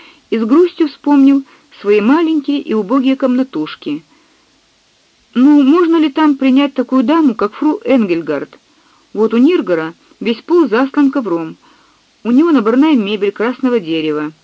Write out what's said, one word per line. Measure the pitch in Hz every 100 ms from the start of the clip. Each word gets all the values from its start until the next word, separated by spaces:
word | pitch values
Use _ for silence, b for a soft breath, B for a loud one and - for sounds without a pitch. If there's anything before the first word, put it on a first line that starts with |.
| B B _
и | 220
с | 220
грустью | 285 359 - 302
вспомнил | - 285 285 269 277 269 b b -
свои | 196 208
маленькие | 214 311 320 311 277 285
и | -
убогие | 214 190 269 262 269
комнатушки. | 262 247 262 156 156 - - 147 b b b b b b _ _ _ _ _ _ _ 240
Ну, | 277 294
можно | 269 339 330 330
ли | 302
там | 320 311 277
принять | 269 262 285
такую | 269 247 262
даму, | 233 330 294 220
как | 202
фру | - 302 - -
Энгельгард? | 262 196 170 151 139 - - b b b b b
Вот | 196 220
у | 233
Ниргара | 285 349 180 165 160 - b _
весь | 202 226
пол | - 349 285
застлан | 220 269 294 277
ковром. | 277 214 170 160 175 b b b b b _
У | 220
него | 254 339
наборная | 277 214 254 320 262
мебель | 202 208 196
красного | - 226 254 254 233
дерева | 160 160 156 151 151 156